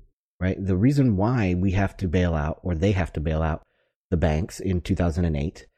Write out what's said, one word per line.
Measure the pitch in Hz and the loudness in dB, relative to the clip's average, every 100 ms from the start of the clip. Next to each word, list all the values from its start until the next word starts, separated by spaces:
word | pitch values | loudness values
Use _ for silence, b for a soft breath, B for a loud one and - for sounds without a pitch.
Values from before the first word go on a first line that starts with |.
| - _ _ _ | -20 _ _ _
right? | 92 90 | -2 -2
The | 95 92 | -2 2
reason | 120 143 131 95 | 2 4 2 2
why | 107 127 95 | 2 2 0
we | 90 98 | 0 0
have | 90 95 - | 0 -2 -2
to | 95 | -2
bail | 92 87 | 0 0
out, | 80 76 80 | 0 -2 -4
or | 90 | -4
they | 85 95 | 0 0
have | 92 82 | 0 -2
to | - | -4
bail | 76 78 | -2 -2
out | 80 78 - _ _ _ _ | -2 -4 -10 _ _ _ _
the | 85 | 0
banks | 82 78 - - | 2 0 -4 -6
in | 95 90 | -2 -2
two | - | 0
thousand | 95 87 80 87 | 0 0 0 0
and | 73 | 0
eight, | 73 - - | -4 -8 -20